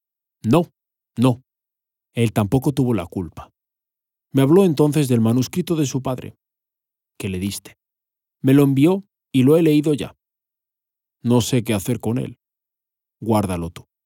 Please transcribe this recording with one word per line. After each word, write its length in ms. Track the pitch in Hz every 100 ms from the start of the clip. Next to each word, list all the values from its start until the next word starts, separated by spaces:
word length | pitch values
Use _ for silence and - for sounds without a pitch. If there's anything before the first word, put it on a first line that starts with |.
| _ _ _ _
"No, 260 | 107 156 170 _ _ _ _ -
no, 240 | 127 120 _ _ _ _ _ _ _
él 200 | - 113
tampoco 400 | 117 101 131 151
tuvo 200 | 135 123
la 120 | 107 85
culpa". 440 | 101 85 - - _ _ _ _ _ _ _ _
Me 100 | 131
habló 240 | 135 180 190
entonces 420 | 135 151 156 131
del 140 | 120
manuscrito 540 | 110 123 127 180 165 160
de 100 | 139
su 160 | 135
padre, 340 | 131 127 - - _ _ _ _ _ _ _ -
que 120 | 104
le 100 | 92
diste. 380 | 101 - - _ _ _ _ _ _ _
Me 120 | 135
lo 100 | 139
envió 420 | 143 135 151 196 - _ _
y 120 | 131
lo 140 | 127 165
he 40 |
leído 320 | 160 151 151
ya. 220 | 139 71 - _ _ _ _ _ _ _ _ _ _
No 200 | 117 120
sé 220 | - 127
qué 100 | 101
hacer 260 | 107 - 127
con 180 | 107 123
él. 220 | 123 117 _ _ _ _ _ _ _ -
Guárdalo 480 | 107 110 95 87 85
tú. 180 | - - _